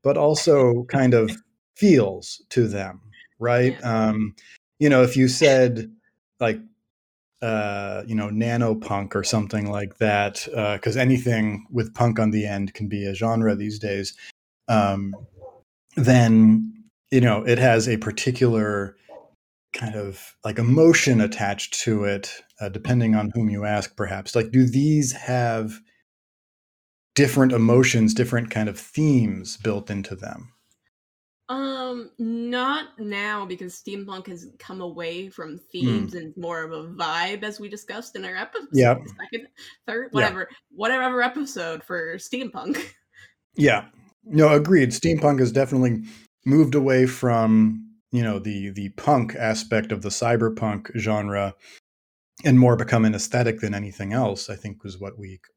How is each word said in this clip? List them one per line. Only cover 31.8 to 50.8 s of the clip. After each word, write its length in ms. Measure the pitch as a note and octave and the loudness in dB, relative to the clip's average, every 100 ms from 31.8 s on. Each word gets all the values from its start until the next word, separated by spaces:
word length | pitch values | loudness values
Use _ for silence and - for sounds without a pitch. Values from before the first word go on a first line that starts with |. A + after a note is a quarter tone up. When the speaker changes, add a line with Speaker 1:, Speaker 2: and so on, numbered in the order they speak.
| B3+ B3 A3+ - | -8 -10 -14 -10
Speaker 2:
not 800 | A3+ A#3 A#3 B3 C4 D4+ C#4+ - | -6 -6 -6 -4 -4 -4 -8 -12
now, 460 | G#3 G3+ G#3 G#3 G3 | -8 -6 -6 -6 -8
because 280 | F3+ F3+ - | -12 -12 -14
steampunk 460 | - G3+ G3 F#3 F#3 | -14 -14 -12 -14 -14
has 220 | F3 F3 _ | -18 -20 _
come 220 | - F#3 | -18 -12
away 480 | F3 E3 E3 E3+ F#3+ | -12 -10 -10 -10 -12
from 280 | - D#3+ F3+ | -14 -16 -16
themes 560 | _ - B2 A2 F#2+ | _ -4 -2 -2 -6
Speaker 1:
Mm. 40 | F3 | -10
Speaker 2:
and 200 | D#3+ F#3 | -14 -12
more 240 | E3+ E3 | -10 -8
of 120 | D#3+ | -10
a 100 | D#3+ E3 | -12 -14
vibe, 540 | E3 E3 E3 F3+ G3+ | -8 -6 -4 -6 -6
as 140 | G#3+ G3+ | -10 -12
we 120 | G#3 | -16
discussed 480 | G3+ - A3 A#3+ G3+ | -16 -14 -14 -14 -14
in 80 | F#3 | -12
our 100 | F#3 | -10
epi-, 320 | A3 - C#4+ | -10 -12 -2
Speaker 1:
Yep. 260 | C#3 A#2+ A#2+ - - | 2 4 2 -4 -18
Speaker 2:
second, 300 | - A3+ C4+ _ - _ - | -14 -14 -14 _ -20 _ -10
third, 200 | A3+ C4+ | -8 -4
Speaker 1:
Yeah. 20 | |
Speaker 2:
whatever, 380 | C#4 G#3 F#3 F3 - _ | -2 -2 -2 -12 -16 _
whatever 500 | D3 A3 C4 B3+ B3+ | -6 -2 0 -2 0
episode 640 | B3 C4 C#4 - E3 D#3+ - | -2 -4 -10 -8 -8 -10 -10
for 300 | F3 E3 F3+ | -8 -8 -10
steampunk. 600 | - B3+ B3+ F3+ - C#4+ | -10 -8 -8 -10 -6 -6
<laughs> 200 | - _ _ _ - _ _ - | -8 _ _ _ -20 _ _ 2
Speaker 1:
Yeah. 320 | C#3+ G#2 - _ _ _ - | 2 2 -4 _ _ _ -2
No, 240 | D#3 D#3 | 4 6
agreed. 400 | D3 D3+ F#3 B2+ | 6 6 4 4
Steampunk 500 | - E3 D#3 D3 C#3 | 0 -2 0 2 2
has 120 | B2 | 2
definitely 500 | A#2+ C3 C3+ B2+ A2 - - _ _ C3 | 2 0 2 0 -2 -8 -20 _ _ 2
moved 300 | C#3+ D3 C#3+ | 4 4 2
away 300 | C3+ C3 B2+ | 2 4 2
from, 840 | B2+ B2+ A#2 A2 A2 A2 A2 - _ _ | 2 0 2 4 4 4 0 -12 _ _
you 100 | B2 | -2
know, 160 | A2+ G2+ | -2 -4
the, 300 | G#2 G2+ G2+ | -6 -8 -10
the 200 | G2 G2 | -8 -10
punk 440 | - - C#3+ A#2+ | -6 0 0 0
aspect 580 | - A2+ A2 - A2 G#2+ | -4 -4 -4 -2 -2 -2
of 80 | G#2 | -6
the 80 | G2 | -6
cyberpunk 840 | - A#2 A#2 A2 A2 A2 G#2 | -4 0 0 0 -2 -4 -4